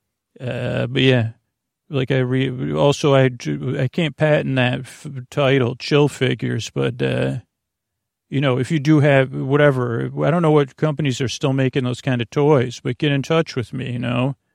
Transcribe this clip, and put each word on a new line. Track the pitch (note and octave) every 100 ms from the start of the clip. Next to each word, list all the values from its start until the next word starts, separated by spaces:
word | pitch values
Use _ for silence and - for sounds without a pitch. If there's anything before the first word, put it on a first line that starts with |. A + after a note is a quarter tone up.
| _ _ _ -
Uh, | B2+ B2 B2 B2 A#2+
but | C3+
yeah, | C3 B2+ A2+ - _ _ _ _ -
like | C#3 C3
I | C3+
re-, | B2+ C3 C3+ B2+ D3
also | D3+ C#3+ C#3+ D3+
I | C3+ C3
do, | B2 D#3 D3 C#3 C#3+
I | C3
can't | - D#3 -
patent | D#3 D3+ C#3+ C3
that | B2 B2
f-, | A#2 - D3 C3+ B2
title, | - C3+ C3+ A#2 B2
chill | - C#3+ D3
figures, | - B2+ A#2+ B2 A#2+ -
but, | - C3+ A#2+
uh, | C3 B2+ C3 C3+ - _ _ _ _ _ _ _ -
you | C3+
know, | C#3+ B2+
if | B2+
you | D#3+
do | C#3 D#3
have | D3 C3+ C3
whatever, | C#3+ C3+ C#3+ D3 C3 A#2+ A#2 C3 C#3
I | D3
don't | F3
know | D#3+
what | D3+ C#3 -
companies | D#3 C#3+ D3 A#2+
are | B2
still | - C#3+
making | C3+ C3 C#3+
those | B2 B2
kind | - B2
of | A2+
toys, | D3+ C#3+ D3 B2 -
but | C3+ A#2+
get | D3+
in | C#3
touch | - D#3+ D#3+ -
with | A2
me, | B2+ B2
you | A#2+
know. | A#2+ B2 C3 C3 _